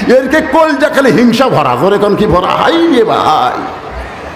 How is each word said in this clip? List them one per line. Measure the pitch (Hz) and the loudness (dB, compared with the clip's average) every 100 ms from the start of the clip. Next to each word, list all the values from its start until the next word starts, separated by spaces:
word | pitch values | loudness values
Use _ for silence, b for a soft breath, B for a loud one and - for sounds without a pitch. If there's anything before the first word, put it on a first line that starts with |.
| 208 | 2
এরকে | 254 - 311 | 2 2 -2
কলজা | - 320 320 277 294 | 0 0 0 0 0
খালি | 262 269 | 2 2
হিংসা | - 240 - 247 | 2 2 2 0
ভরা। | 151 131 120 | 0 0 0
জোরে | 185 247 | 0 2
কোন | 202 185 | 0 0
কি | 196 | 0
ভরা? | 175 185 | 0 0
আই | - - 330 339 | -2 0 2 2
রে | 247 | 2
ভাই, | 208 117 107 147 123 - - - - - - - - | 2 0 0 0 0 -4 -10 -12 -14 -12 -12 -14 -16